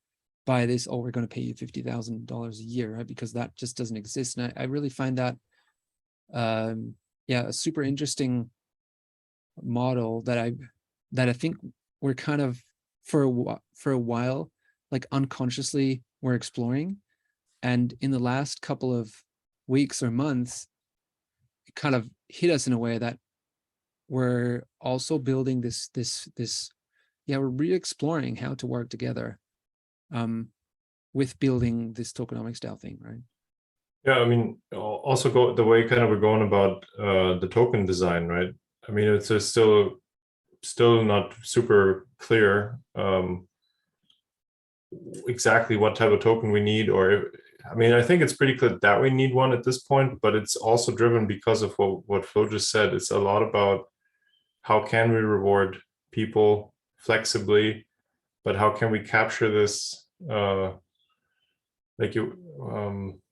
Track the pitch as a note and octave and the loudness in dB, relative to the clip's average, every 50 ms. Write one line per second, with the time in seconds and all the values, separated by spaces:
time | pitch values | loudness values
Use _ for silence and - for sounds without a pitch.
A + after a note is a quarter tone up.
0 | _ _ _ _ _ _ _ _ _ - B2+ B2 A#2+ A#2 B2 B2 B2 - C3 B2 | _ _ _ _ _ _ _ _ _ -2 0 0 0 0 -2 -4 -4 -6 -8 -6
1 | A#2+ B2 A2+ B2 A#2 - - B2 B2+ A#2+ A#2+ - B2+ B2 A#2 - B2 B2+ A#2 A#2+ | -6 -6 -6 -6 -8 -6 -8 -8 -8 -8 -10 -10 -14 -12 -12 -10 -10 -8 -8 -8
2 | A2 A#2+ A2+ A2 A#2 A#2 B2 A#2 A#2 A#2 G#2+ G#2+ A2+ A2+ A#2 B2 A#2 G#2+ A2 A2+ | -8 -10 -12 -12 -12 -12 -12 -12 -12 -12 -14 -16 -14 -10 -8 -6 -6 -6 -8 -12
3 | A#2 A#2+ B2+ - B2 A2 A2+ A#2+ A#2+ A2 - - B2+ B2 - - B2 A2 A#2 G#2+ | -12 -14 -12 -12 -12 -10 -8 -8 -8 -8 -10 -12 -12 -12 -10 -10 -10 -8 -8 -10
4 | G#2 A2 - C#3 B2+ B2+ - B2 B2 B2 - - C3 B2+ C3+ D3 D3 C3+ B2+ - | -12 -10 -8 -8 -8 -8 -8 -8 -8 -8 -8 -8 -8 -6 -6 -6 -6 -6 -6 -6
5 | C3+ C3 B2+ B2+ B2 B2 B2 - _ _ _ _ _ _ _ _ _ _ _ _ | -4 -4 -2 -2 -4 -4 -6 -8 _ _ _ _ _ _ _ _ _ _ _ _
6 | _ _ _ _ _ _ - B2 A#2 A2+ A2+ A2 A2 A2+ A2+ A2+ A2+ A#2 A#2+ - | _ _ _ _ _ _ -6 -4 -4 -2 -2 -2 -4 -4 -6 -8 -10 -12 -16 -20
7 | _ _ _ _ _ - B2+ B2 A#2+ - - - - D#3+ D#3 D#3 C#3 C3+ C#3+ C#3 | _ _ _ _ _ -4 -2 -2 -2 -4 -6 -6 -6 -4 -4 -2 -2 -4 -4 -4
8 | D3+ C3 - - C#3 B2+ B2 B2 A#2+ B2+ _ _ _ _ _ _ _ _ _ _ | -6 -6 -4 -4 -2 -2 -2 -4 -6 -8 _ _ _ _ _ _ _ _ _ _
9 | _ _ _ _ _ _ _ _ _ _ _ - - B2+ A#2+ A#2+ B2 B2+ B2+ B2 | _ _ _ _ _ _ _ _ _ _ _ -14 -10 -6 -4 -2 -2 -2 -2 -2
10 | A#2 A2+ A2+ A2+ G#2+ B2+ A#2+ A#2+ A#2 A#2+ B2 D3 C3+ - _ _ _ _ _ _ | -4 -4 -6 -6 -4 -4 -2 -2 -2 -4 -6 -8 -12 -20 _ _ _ _ _ _
11 | _ _ - B2+ B2+ B2 B2 - - E3 - - - - - _ _ _ _ _ | _ _ -4 -2 0 0 -2 -2 -4 -6 -8 -8 -14 -20 -20 _ _ _ _ _
12 | C#3+ C#3 B2+ - - - D3 D3 C#3 B2+ B2 B2 - _ _ _ _ _ _ _ | -6 -4 -4 -4 -4 -4 -2 -2 -2 -4 -4 -8 -14 _ _ _ _ _ _ _
13 | _ - - D3+ C#3 C3 B2 A#2+ B2 A#2+ A2+ - _ _ _ - - D3 C3+ B2 | _ -2 0 2 2 2 0 -2 -4 -6 -8 -10 _ _ _ -8 -4 -2 -2 -2
14 | A#2+ A#2 A#2 A#2 B2 B2+ C3 C#3+ E3 - _ _ _ _ _ _ _ _ C#3+ B2 | -2 -2 -4 -2 -2 -4 -4 -6 -8 -12 _ _ _ _ _ _ _ _ -8 -8
15 | - - - C#3 C3+ B2+ - - C3 B2 A#2+ C#3 C3 - - C#3+ C3+ C3+ C3 B2+ | -6 -4 -2 -2 -2 -2 -4 -6 -6 -6 -4 -6 -6 -4 -2 -2 -2 -2 -2 -6
16 | - _ _ _ - B2+ B2 A#2+ - - - B2 A#2+ A#2+ B2+ C#3 D#3 F#3+ G3 G3+ | -10 _ _ _ -4 -4 -4 -4 -4 -8 -8 -6 -4 -4 -4 -4 -4 -6 -10 -12
17 | _ _ _ _ _ _ _ _ _ _ _ _ - B2+ B2 B2 B2 A#2+ - - | _ _ _ _ _ _ _ _ _ _ _ _ -4 -2 0 0 0 -2 -4 -6
18 | - C#3 C3+ B2+ B2 B2 B2+ C3+ C#3+ C#3 - - - - C#3 B2+ C3 B2+ B2 A#2+ | -4 -4 -2 -2 -2 -2 -2 -4 -4 -6 -10 -10 -8 -8 -8 -6 -4 -4 -4 -4
19 | A2+ G#2 - _ _ _ _ _ _ _ _ _ _ - B2+ C#3 C#3+ C3 - - | -6 -8 -12 _ _ _ _ _ _ _ _ _ _ -2 0 0 0 -2 -4 -4
20 | C3+ A#2+ A2+ B2 C#3+ D#3 C3+ B2 B2 B2 - - - - _ _ _ _ _ _ | -4 -4 -2 -2 -2 -2 -2 -2 -4 -6 -8 -14 -16 -20 _ _ _ _ _ _
21 | _ _ _ _ _ _ _ _ _ _ _ _ _ _ _ - - D3 C3 B2 | _ _ _ _ _ _ _ _ _ _ _ _ _ _ _ -6 -2 0 0 0
22 | A2 B2 - _ _ _ - - F3 F3 D#3+ C3+ - C3+ B2 A2+ A#2+ A#2 A#2 A2+ | -2 -6 -12 _ _ _ -6 -2 0 2 2 0 0 -2 -2 -2 -2 -4 -4 -4
23 | A#2 A#2 B2 - _ _ _ _ _ _ _ _ _ _ _ _ _ _ _ _ | -4 -6 -8 -10 _ _ _ _ _ _ _ _ _ _ _ _ _ _ _ _
24 | _ - B2+ B2+ B2+ B2 B2 A#2+ A#2+ A#2+ A#2+ A#2+ - _ _ _ - C3 B2+ C3 | _ -8 -4 -2 0 0 0 0 -2 -2 -4 -6 -10 _ _ _ -6 -6 -4 -4
25 | C3 - D#3+ D3 B2+ C3 C3 C3 B2+ C3 C3 B2+ A#2+ A#2+ A2 - - - - C3 | -4 -4 -4 -4 -2 -2 -2 -2 -2 -2 -2 -2 -4 -4 -6 -8 -12 -10 -8 -8
26 | A#2 - - - - - - - A#2+ A2 - - - - _ _ _ _ _ _ | -8 -6 -8 -10 -12 -14 -10 -10 -8 -6 -8 -8 -10 -12 _ _ _ _ _ _
27 | _ _ _ _ _ - C#3 C3+ C#3 C3 B2+ C3+ D3+ F3 F#3 F3 - - - - | _ _ _ _ _ -6 -4 -2 -2 -4 -2 -2 -2 -2 -2 -2 -4 -8 -8 -6
28 | C#3 D3+ E3 D#3 C3 B2 A#2 - B2 C#3 C#3 C3+ - B2 B2 A#2+ A#2+ B2 - B2 | -4 -4 -2 -4 -4 -6 -6 -8 -8 -8 -8 -8 -8 -6 -6 -6 -8 -8 -10 -8
29 | B2 B2 A#2+ A#2+ A#2 A#2 - - _ _ _ _ _ _ _ _ _ _ _ _ | -8 -6 -6 -6 -8 -10 -12 -16 _ _ _ _ _ _ _ _ _ _ _ _
30 | _ _ D#3 A#2+ A#2 A2+ A2+ A2+ A#2 - _ _ _ _ _ _ _ _ _ _ | _ _ -8 -6 -4 -4 -6 -6 -8 -12 _ _ _ _ _ _ _ _ _ _
31 | _ _ - C3 C#3 B2+ - _ C#3 C3 B2+ B2 B2 A#2+ A#2 A#2 A#2 A2+ A2 A#2 | _ _ -6 -4 -4 -4 -4 _ -2 0 0 0 0 0 -2 -4 -6 -8 -10 -12
32 | A#2 - - - A#2+ - B2 A#2 A2 A#2 A#2+ - - A2+ G#2 - - - A2 - | -12 -12 -10 -10 -10 -8 -8 -10 -10 -10 -12 -12 -12 -12 -12 -14 -16 -16 -16 -16
33 | - - A2+ A#2+ B2 _ _ _ _ _ _ _ _ _ _ _ _ _ _ _ | -18 -18 -18 -18 -20 _ _ _ _ _ _ _ _ _ _ _ _ _ _ _
34 | - C3+ C3 B2 A#2+ A#2+ A#2+ A#2 A2 - - - _ _ - F#2+ G2+ G#2+ G#2 - | 0 2 2 4 4 4 4 2 0 -2 -6 -12 _ _ -12 -10 -8 -8 -8 -4
35 | - C#3 C3 B2 - B2+ A#2+ B2+ B2 A2 - A#2+ A2 A2 A2+ A2+ A#2 A#2 B2 A#2+ | -2 0 0 2 2 2 4 4 4 4 4 2 4 6 6 6 6 4 4 4
36 | A#2 G#2+ G#2+ G2 G#2 G#2+ G#2+ A2 G#2+ G2+ G2+ G2+ G2 F#2+ F#2 - - - _ - | 4 4 4 4 4 4 4 4 4 4 4 4 4 2 2 -2 -10 -16 _ -6
37 | G#2 G2+ G2 F#2+ F#2 F#2 F#2 F2 F#2 F#2 - A2+ A#2+ A#2+ - A2 F#2+ F#2 F2+ F2 | -2 0 2 2 2 2 2 0 -2 0 2 4 4 4 2 0 0 0 0 0
38 | F#2 F2 F2 E2+ E2+ E2+ F2 F2 F#2 F#2 - - _ _ _ _ - - G#2+ G#2 | 2 2 0 0 -2 -2 -2 -2 -2 -4 -6 -12 _ _ _ _ -12 -4 0 2
39 | G#2 G#2+ G#2 G2+ - - A2 G#2 G2 - - A#2 A2+ A2 G#2 G#2 G2+ F#2 - - | 4 4 4 2 2 0 0 0 0 0 2 4 6 8 8 6 6 4 -2 -10
40 | _ _ _ _ _ _ _ _ _ _ _ _ - - - - A#2+ A#2 A#2 A2+ | _ _ _ _ _ _ _ _ _ _ _ _ -16 -8 0 4 4 6 6 6
41 | A2 G#2+ G2+ G2+ F2 - - - - - - A#2+ A#2 - G#2+ G2+ F#2+ F#2+ F#2 F#2 | 4 4 2 2 0 -2 -8 -14 -14 -2 0 0 2 6 6 6 6 6 2 0
42 | - _ _ _ - - A2+ A2+ G#2 G2 G2 G#2 G#2 A2 B2 - - _ - G2+ | -4 _ _ _ -2 0 4 4 6 4 4 2 0 -4 -8 -14 -16 _ -8 -4
43 | G2 G2 F#2+ F#2+ F#2 F#2 F2+ F2+ F#2 _ _ _ _ _ _ _ _ _ _ _ | -2 0 0 0 0 -2 -6 -8 -10 _ _ _ _ _ _ _ _ _ _ _
44 | _ _ _ _ _ _ _ _ _ _ _ _ _ _ _ _ _ _ - - | _ _ _ _ _ _ _ _ _ _ _ _ _ _ _ _ _ _ -20 -18
45 | - - - - - B2 B2 - - A2+ A2 A2+ A2+ - A2+ G#2 G#2+ G#2+ G#2 - | -16 -16 -16 -8 -6 -6 -4 0 2 4 4 4 2 2 2 2 2 2 2 2
46 | A2+ G#2+ G#2 G2+ - A2+ A2+ A2+ - G#2+ G#2 G#2 G#2 G#2 G#2+ A2 A2 G2+ F#2+ F#2+ | 4 4 4 4 4 2 2 2 2 0 2 2 2 2 2 2 2 2 2 4
47 | F#2+ F#2+ G#2 G2+ F2 - - - - _ _ _ - - - A#2 A2+ A#2 A#2+ A#2+ | 4 4 4 2 2 -4 -10 -16 -20 _ _ _ -16 -6 0 4 6 6 6 6
48 | A#2 - F3+ F3 D3+ A#2+ - - D3 C3+ B2+ - C3 A2+ F2+ - - G2+ G#2 A#2+ | 6 6 4 4 4 2 2 2 2 2 4 4 2 2 2 4 4 4 4 6
49 | C3 C3+ C3 C3 C3+ C3 B2 B2+ C3 C3 B2 A#2 - B2+ B2 - - - C#3 C3+ | 4 4 4 4 2 2 4 2 2 2 2 0 0 -2 -2 -2 0 2 2 4
50 | C3+ B2+ - - - G#2+ G#2 G#2+ G#2 - - - - A2 A#2 A#2+ - - G2+ G2+ | 4 2 0 0 2 2 2 2 0 -2 -6 -2 2 2 2 4 2 0 0 2
51 | A2+ A#2+ A#2 A2+ G#2+ G2+ G2+ G2 - A#2 A2 A2 G#2+ F#2+ - - G2+ F#2+ F#2+ F2 | 4 4 4 2 0 -2 -4 -2 0 0 2 2 0 -2 0 0 0 0 0 -4
52 | - G2+ G2+ F#2+ F#2+ - - G#2 A2 G#2 G#2+ G2+ - - - G#2+ G#2 F#2+ - - | -4 -4 -2 -2 -2 0 0 0 2 2 0 -4 -4 0 2 2 2 2 0 -2
53 | - - G#2+ G2+ G2 G2 G2+ G#2+ A2 G#2+ - G#2 G3+ G3 G3 G3 - - _ _ | -2 -2 0 0 2 2 2 2 0 0 2 2 4 4 2 0 -2 -8 _ _
54 | _ _ _ _ _ _ _ _ _ _ _ _ - - G#2+ G#2+ - - A#2 A2+ | _ _ _ _ _ _ _ _ _ _ _ _ -2 0 2 2 2 2 2 2
55 | A2+ A#2 A2+ A2+ A2 G#2+ G#2 G2 G2 G2+ G2+ G2 G2 F#2+ - - - _ _ _ | 4 4 4 2 2 2 2 2 4 4 4 4 2 0 -2 -8 -18 _ _ _
56 | _ _ - A2+ G#2+ A2 - G#2+ G#2+ G#2 G#2 G#2 - - _ _ _ _ _ _ | _ _ -6 -4 -4 0 2 4 6 6 4 2 0 -8 _ _ _ _ _ _
57 | - - A2 A2 - - - A2+ G2+ G2+ G#2 G#2 G#2+ A2 A2 A2 - _ _ _ | -2 0 0 0 0 -2 -4 -2 0 2 4 4 4 2 -2 -6 -10 _ _ _
58 | _ _ _ _ _ _ _ _ - A2 G2 G2 G#2+ G#2+ - - A#2 A2 G#2+ G#2 | _ _ _ _ _ _ _ _ -6 0 2 4 4 4 4 2 0 0 0 -2
59 | G#2+ - - A2 A2+ A#2 - - A#2+ G#2+ G#2+ G#2+ G#2 G#2 - - - - - - | -2 0 2 2 2 0 0 0 0 2 4 2 2 2 0 -4 -8 -10 -12 -14
60 | _ _ _ _ F3+ D3 A2 G#2 G2+ G2 G2 F#2+ F#2+ F#2+ F#2+ - _ _ _ _ | _ _ _ _ -10 -6 -2 -2 0 0 0 0 -2 -4 -6 -10 _ _ _ _
61 | _ _ _ _ _ _ _ _ _ _ _ _ _ _ _ _ _ _ _ - | _ _ _ _ _ _ _ _ _ _ _ _ _ _ _ _ _ _ _ -4
62 | A2+ G2+ - A2 G#2+ - - - - E3+ D3 C#3 B2+ A2+ A2 G#2+ G#2 G2+ G2 G2 | -4 -2 -2 -4 -4 -4 -8 -14 -20 -20 -16 -14 -12 -10 -8 -6 -6 -6 -6 -8
63 | G2 F#2+ F#2+ - _ _ | -8 -10 -12 -14 _ _